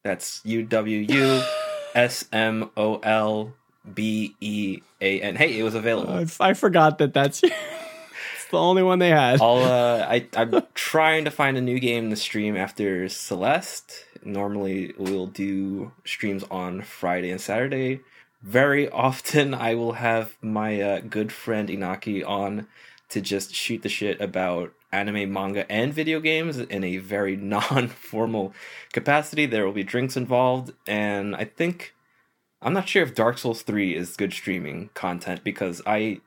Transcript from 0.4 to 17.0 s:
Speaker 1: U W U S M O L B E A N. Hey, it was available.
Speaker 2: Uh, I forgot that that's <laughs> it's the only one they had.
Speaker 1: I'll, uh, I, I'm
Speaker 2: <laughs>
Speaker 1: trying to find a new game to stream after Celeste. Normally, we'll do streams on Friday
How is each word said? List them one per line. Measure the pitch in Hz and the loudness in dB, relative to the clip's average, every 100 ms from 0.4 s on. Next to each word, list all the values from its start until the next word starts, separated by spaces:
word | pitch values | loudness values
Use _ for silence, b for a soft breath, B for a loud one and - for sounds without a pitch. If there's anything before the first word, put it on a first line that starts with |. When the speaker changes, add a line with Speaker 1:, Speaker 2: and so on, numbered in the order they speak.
Speaker 1:
U | 110 113 | -4 -4
W | 110 113 107 107 | 0 0 2 -2
U | 107 135 135 131 127 - - - - | 2 4 4 4 0 -4 -6 -8 -2
S | 120 123 - - | 2 2 0 -2
M | 110 110 110 107 - | 0 2 0 -4 0
O | 107 110 | 0 0
L | 110 110 107 107 110 - _ _ 101 | 2 2 2 0 -4 -14 _ _ -12
B | 98 110 107 104 _ | -4 -2 -2 -4 _
E | 104 107 98 - _ _ | -4 -2 -2 -6 _ _
A | 98 98 | 0 0
N. | 101 98 | -2 2
Hey, | 156 110 | 2 4
it | |
was | 110 110 | -2 0
available. | 113 110 - | 0 0 0
Speaker 2:
Uh, | 180 165 - | -2 -2 2
I | 190 | 4
forgot | - 202 170 156 156 | 4 4 8 6 6
that | 147 | 2
that's | 139 143 - | 4 2 4
<laughs> | |
it's | 349 640 - - - - - - - - - | 2 2 -8 -10 -14 -16 -18 -14 -12 -12 -2
the | 170 | 2
only | 170 185 | 4 6
one | 185 185 | 4 4
they | 180 | 6
had. | 156 127 135 | 6 8 8
Speaker 1:
I'll, | 113 123 | 8 8
uh, | 127 123 120 117 - | 6 6 4 2 2
I, | 120 123 | 0 0
I'm | 113 117 - - | 0 4 4 2
Speaker 2:
<laughs> | |
Speaker 1:
trying | - - 160 160 160 147 | -8 0 4 4 4 0
to | |
find | - 143 131 | 2 2 2
a | |
new | 127 127 | 0 0
game | 123 117 113 | 0 0 -2
to | 104 | -4
stream | - 107 104 98 | -2 -2 -2 -2
after | 98 - 101 92 95 | -4 -2 -2 0 -4
Celeste. | - - 92 104 160 - - _ - - - | -8 -8 -2 0 0 -2 -14 _ -20 -20 -16
Normally, | - 98 101 104 98 95 90 - | -8 -4 -4 -4 -4 -4 -6 -6
we'll | 95 98 92 | -4 -4 -4
do | 101 101 98 98 98 123 _ | -4 -4 -2 -4 -6 -8 _
streams | - - 107 98 95 | -10 -6 -4 -4 -6
on | 95 90 92 | -6 -6 -8
Friday | 101 - | -12 -6